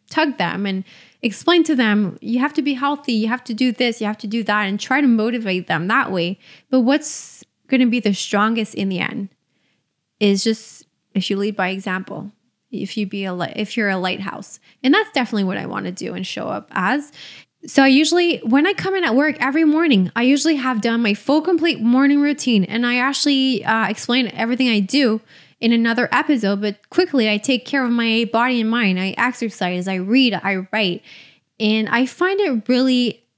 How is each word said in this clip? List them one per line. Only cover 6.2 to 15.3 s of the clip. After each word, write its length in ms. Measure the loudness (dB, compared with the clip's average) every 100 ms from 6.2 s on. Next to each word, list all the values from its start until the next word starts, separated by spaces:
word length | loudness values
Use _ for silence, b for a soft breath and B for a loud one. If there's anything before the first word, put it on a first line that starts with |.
| -2 -4 B B B
But 120 | 2
what's 640 | 4 2 0 -10 -12 -18 -20 _ -2
gonna 200 | 2 2
be 120 | 2
the 140 | 0
strongest 640 | -2 -2 0 0 0 -4 -4
in 120 | -4
the 120 | -2
end 280 | -4 -6 -10 _ _ _ _ _ _ _ _ -2
is 200 | 2 2
just 440 | 0 -2 -6 -20 -20 _ _
if 160 | -4 -2
you 60 | -2
lead 220 | -2 -2
by 100 | -4
example, 640 | -4 -6 -6 -6 -10 -12 -16 _ _ _
if 240 | -8 -8 -6
you 100 | -6
be 200 | -4 -6
a 80 |
li-, 180 | -4 -6 -6
if 180 | -6 -2
you're 140 | -2
a 80 | 0
lighthouse. 640 | -2 -4 -6 -8 -10 -18 b b
And 100 | 2
that's 180 | 2 2
definitely 320 | -2 -2